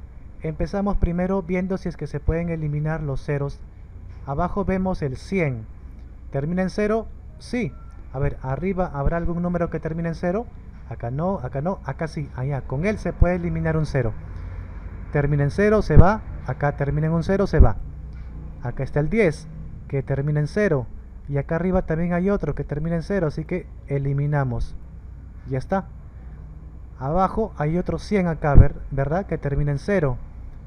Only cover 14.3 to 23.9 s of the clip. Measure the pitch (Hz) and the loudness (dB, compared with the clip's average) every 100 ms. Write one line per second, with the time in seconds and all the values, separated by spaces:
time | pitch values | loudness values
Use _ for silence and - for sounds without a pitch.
14.3 | - - - - - - - - 147 143 | -10 -8 -10 -10 -12 -12 -12 -2 0 4
15.3 | 143 143 - 208 214 - 151 170 214 - | 4 2 4 4 4 8 10 10 8 -2
16.3 | - - 131 143 - 139 151 156 165 160 | -8 -6 0 0 0 0 2 2 2 2
17.3 | 196 196 156 123 101 - - - - - | 2 6 8 8 6 -4 -10 -12 -12 -12
18.3 | - - - 120 - 135 151 151 220 190 | -12 -12 -8 -8 -6 -2 0 2 4 4
19.3 | 147 - - - - - 139 - 135 143 | 2 -6 -12 -10 -12 -4 -2 0 0 2
20.3 | 151 147 - 208 147 120 - - - - | 2 2 2 4 4 0 -8 -12 -14 -4
21.3 | 139 135 165 175 185 175 160 175 175 185 | -2 0 0 2 2 2 0 2 2 2
22.3 | 202 151 139 - 147 160 165 156 202 160 | 2 0 -2 -4 -4 -2 -2 0 0 0
23.3 | 151 156 180 - - - | -2 -4 -4 -6 -14 -4